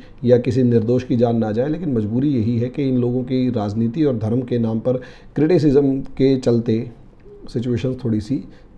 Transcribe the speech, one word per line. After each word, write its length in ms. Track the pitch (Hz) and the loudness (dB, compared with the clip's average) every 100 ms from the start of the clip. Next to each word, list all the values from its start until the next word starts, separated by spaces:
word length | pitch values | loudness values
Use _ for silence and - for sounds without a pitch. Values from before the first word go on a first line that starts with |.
| - - | -12 -4
या 140 | 120 120 | 2 4
किसी 260 | 123 120 | 4 2
निर्दोष 400 | 123 117 107 123 | 4 4 2 0
की 120 | 123 120 | 0 2
जान 220 | 117 117 | 2 2
ना 140 | 110 | 0
जाए, 160 | 107 139 | -2 -2
लेकिन 260 | 160 175 | -2 -2
मजबूरी 360 | 120 104 117 147 | -2 -2 -2 0
यही 300 | 131 107 120 | 0 0 -2
है 100 | 123 | -2
कि 200 | 135 135 | -4 -2
इन 80 | 127 | 0
लोगों 260 | 120 123 | 0 -2
की 260 | 123 131 127 | -2 -2 0
राजनीति 540 | 113 104 104 117 135 | -2 -2 -2 -2 0
और 140 | 147 117 | 0 0
धर्म 240 | 104 120 | -2 -2
के 160 | 123 120 | -2 -2
नाम 220 | 113 113 | 0 -2
पर 140 | 127 127 - - - - | -2 -4 -6 -20 -8 0
क्रिटिसिज्म 680 | 156 180 151 135 139 135 | 2 4 4 4 4 0
के 360 | - - 135 131 | -4 0 2 2
चलते 540 | 127 120 120 113 123 - - - - - - | 2 0 2 -2 -4 -14 -20 -20 -20 -20 -10
सिचुएशन 400 | 120 123 120 127 | -6 -4 -2 -2
थोड़ी 280 | 127 117 107 | -4 -2 -2
सी 220 | 104 143 - - - | -2 -4 -6 -18 -20